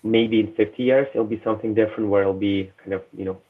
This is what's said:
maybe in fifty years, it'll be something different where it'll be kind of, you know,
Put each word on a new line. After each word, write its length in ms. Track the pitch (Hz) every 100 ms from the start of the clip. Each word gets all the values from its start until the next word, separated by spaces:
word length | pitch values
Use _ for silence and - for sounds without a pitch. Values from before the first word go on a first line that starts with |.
maybe 380 | 110 113 113 113
in 140 | 107
fifty 300 | - 104 -
years, 240 | 123 131 135
it'll 100 | -
be 160 | 110 110
something 320 | 117 107 113
different 360 | 107 107 - 107
where 120 | 101
it'll 120 | 98
be 360 | 95 101 98 95 _
kind 140 | -
of, 100 | 95 - -
you 80 |
know, 160 | 95 95